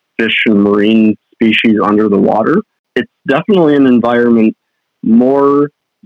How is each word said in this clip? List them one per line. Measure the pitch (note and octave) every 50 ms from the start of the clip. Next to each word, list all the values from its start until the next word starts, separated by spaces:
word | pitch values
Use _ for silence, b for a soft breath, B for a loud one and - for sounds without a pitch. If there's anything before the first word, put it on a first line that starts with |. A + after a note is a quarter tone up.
| _ _ _ -
fish | A2+ G#2+ - - -
and | B2 G#2+ G2+
marine | G2+ G2+ G2+ G#2 G2+ G#2+ A2+ A2+ A2 G#2+ G#2 - _ _ _
species | _ A#2 A2+ G#2+ - - A#2 A2 G#2
under | G2 G2+ G#2 G#2 A2 G#2+
the | G2 F#2+
water, | - - - G#2 A2+ B2+ D3+ G#3 A3 - _ _ _ _ _
it's | B2+ - - _ _ _ -
definitely | C3+ C#3+ E3 - G#3+ F#3 E3 D3+ D3
an | C#3+ C#3 C3
environment | B2 A#2+ A2 A#2+ A#2+ A#2+ A#2+ A#2+ A#2 A2+ A2 A2 G#2+ - _ _ _ _ _ _ _ _
more | - - A2+ A#2 B2 C3 C3+ C#3 C#3 C#3+ C#3+ C#3+ D3 D3 - _ _ _ _ _ -